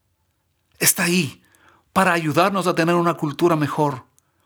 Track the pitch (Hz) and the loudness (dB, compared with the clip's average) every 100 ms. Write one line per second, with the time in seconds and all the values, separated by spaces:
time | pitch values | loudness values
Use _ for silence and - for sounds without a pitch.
0 | _ _ _ _ _ _ _ - 160 - | _ _ _ _ _ _ _ -4 -2 0
1 | 175 180 135 - _ _ _ _ _ 196 | 0 0 -2 -8 _ _ _ _ _ 0
2 | 185 170 160 143 190 196 180 170 165 175 | 2 2 0 2 2 2 -2 0 2 2
3 | 170 160 156 139 175 160 143 - 147 127 | 0 -2 -4 0 2 2 -2 -2 -2 -4
4 | - _ _ _ | -12 _ _ _